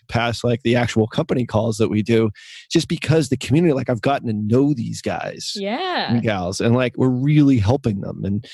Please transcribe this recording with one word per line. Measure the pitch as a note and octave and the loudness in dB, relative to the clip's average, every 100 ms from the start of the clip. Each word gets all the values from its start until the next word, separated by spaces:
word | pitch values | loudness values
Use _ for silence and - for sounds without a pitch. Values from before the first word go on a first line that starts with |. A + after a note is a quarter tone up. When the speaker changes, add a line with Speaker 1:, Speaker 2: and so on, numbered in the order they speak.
| _ | _
Speaker 1:
past, | A#2 A#2 A#2 | 0 0 0
like, | A#2+ A#2+ | -2 0
the | A#2 B2 | 2 2
actual | A#2+ - G#2+ | 2 0 0
company | - D#3+ D3+ A#2+ | -2 -2 -2 0
calls | A2 A2+ A2 | 0 0 0
that | A2 | 0
we | G#2 | 0
do, | G#2 A#2 A2 - - - - | 2 2 2 -2 -18 -20 -2
just | E3 - | -2 -2
because | E3 - D#3+ D3 | -6 0 0 2
the | B2+ | -2
community, | - C#3 F3 | 0 2 4
like, | C3+ B2 | 2 0
I've | A#2+ | -2
gotten | C3 C#3 A#2 | 0 -2 -2
to | |
know | G#2+ G#2+ A#2+ C#3+ | -4 2 2 2
these | C#3 A2+ G#2+ | 0 -4 -6
guys | - E2+ - - - G#3+ | -6 -6 -8 -10 -10 -8
Speaker 2:
Yeah. | G3 B3 F#4 E4 F#3 | -6 -6 -4 -4 -2
Speaker 1:
and | A#2+ | -2
gals, | A2+ G2+ F2+ G2 | 0 -2 -4 -2
and, | A#2 A#2+ | 2 2
like, | B2 - | 0 0
we're | C3 | 0
really | B2+ C#3 D3+ C#3+ C3 | 2 2 4 6 4
helping | G2 C3+ B2 G2 | 4 2 0 -4
them. | - - | -6 -8
And | F#2+ G2+ - | -4 -4 -6